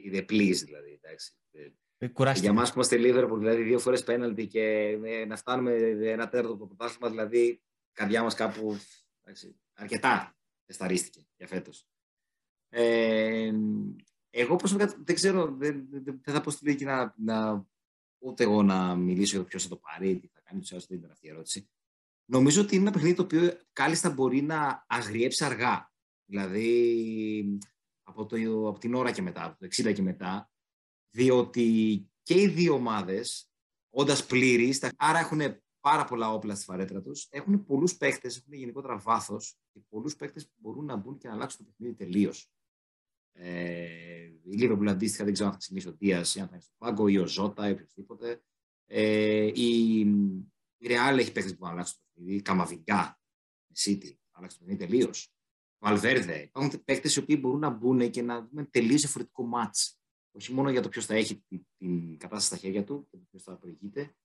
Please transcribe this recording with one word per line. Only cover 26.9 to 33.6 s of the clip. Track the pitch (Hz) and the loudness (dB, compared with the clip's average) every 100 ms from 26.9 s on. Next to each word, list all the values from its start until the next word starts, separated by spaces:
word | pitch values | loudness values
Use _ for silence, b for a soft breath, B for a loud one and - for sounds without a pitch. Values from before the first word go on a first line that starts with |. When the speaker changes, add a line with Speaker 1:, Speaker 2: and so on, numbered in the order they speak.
| 117 113 110 110 107 101 101 - _ _ _ | 2 -2 -4 -4 -2 -4 -6 -8 _ _ _
Speaker 1:
από | - 95 107 | -16 -12 -6
το, | 113 113 110 107 | -4 -2 -2 -2
από | 98 | -4
την | 117 | -4
ώρα | 127 123 | -2 -2
και | 107 | -2
μετά, | 90 85 | -6 -6
από | 82 - | -10 -12
το | |
εξήντα | 92 - 110 | -6 -2 0
και | 98 | 0
μετά, | 92 90 92 98 - _ _ _ _ _ _ | -2 -2 -6 -6 -8 _ _ _ _ _ _
διότι | 113 131 123 - 123 117 113 110 101 - _ | 2 4 4 2 2 4 4 4 0 -4 _
και | - 180 | 2 4
οι | 202 | 6
δύο | 160 170 | 4 4
ομάδες, | 135 117 107 90 98 120 - - _ | 2 0 -2 -2 -4 -6 -10 -14 _